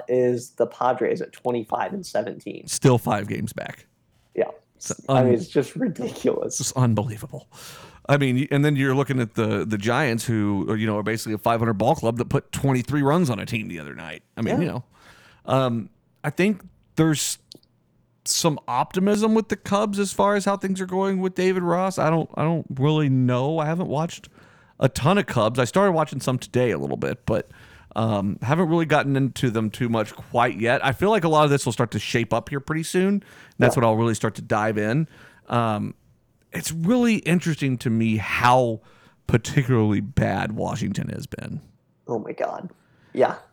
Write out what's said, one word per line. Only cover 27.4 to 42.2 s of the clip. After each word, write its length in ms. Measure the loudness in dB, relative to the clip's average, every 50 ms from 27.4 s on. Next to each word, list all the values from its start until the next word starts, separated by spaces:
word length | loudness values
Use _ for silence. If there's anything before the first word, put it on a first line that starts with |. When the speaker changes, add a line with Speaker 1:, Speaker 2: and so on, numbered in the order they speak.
| -2 -6 -12 -20 -20 -20 -20 -20 -20 -10 -4
Speaker 2:
um, 420 | -2 0 0 0 0 0 -2 -2 -2
haven't 280 | -2 0 2 2 2 2
really 180 | 2 2 2
gotten 300 | 2 2 2 2 2 2
into 340 | 2 0 0 0 0 0 0
them 200 | 2 0 0 -2
too 180 | -2 -2 -2 0
much 260 | 0 0 -2 -2 -6
quite 460 | -16 -12 -4 0 2 2 2 0 0
yet. 240 | 0 0 2 2 2
I 60 | 0 0
feel 180 | 2 2 2
like 140 | 2 2 2
a 40 | 4
lot 140 | 4 6 6
of 60 | 6
this 160 | 4 2 0
will 60 | 0 -2
start 180 | 0 -2 -2
to 80 | -2 -4
shape 340 | -4 -2 0 0 0 0 -2
up 160 | -2 -2 -4
here 120 | -6 -8
pretty 240 | -6 -4 -6 -6 -4
soon. 400 | -2 0 0 2 2 2 0 -2 -6 -16 -20 -20 -12 _ 2
That's 160 | 4 4 4
Speaker 1:
Yeah. 60 | 4 4
Speaker 2:
what 60 | 4
I'll 80 | 4
really 180 | 4 2 2 0
start 220 | 0 -2 -4 -4
to 60 | -6 -6
dive 360 | -2 -2 0 0 0 0 0
in. 300 | 0 0 0 0 -2 -4 -6 -16 -20 -20 -20 _ _ -4
Um, 460 | -2 0 0 0 -2 -2 -4 -6 -10 _ _ _ _ _ _ _ _ _ _ _ -12
it's 180 | -10 -8 -6
really 460 | -6 -2 0 2 2 4 4 4 2
interesting 600 | 2 2 0 0 0 2 0 -2 -2 0 -2 -2 0
to 120 | 0 0
me 280 | 0 2 2 2 2 0
how 640 | -2 -2 -2 2 4 6 6 6 4 2 -2 -4 _ -14 -20 _ _ _ _ _ _
particularly 760 | 0 0 0 0 0 0 0 2 4 4 4 4 4 2 0
bad 520 | -2 -2 0 0 0 0 0 -2 -2 -4 -4
Washington 560 | -4 -6 -4 -4 -4 -4 -4 -4 -4 -6 -6
has 180 | -8 -10 -10
been. 340 | -12 -12 -12 -12 -12 -12 -12 -14 -16 _ _ _ _ _ _ _
Speaker 1:
Oh 120 | -8 -6
my 140 | -6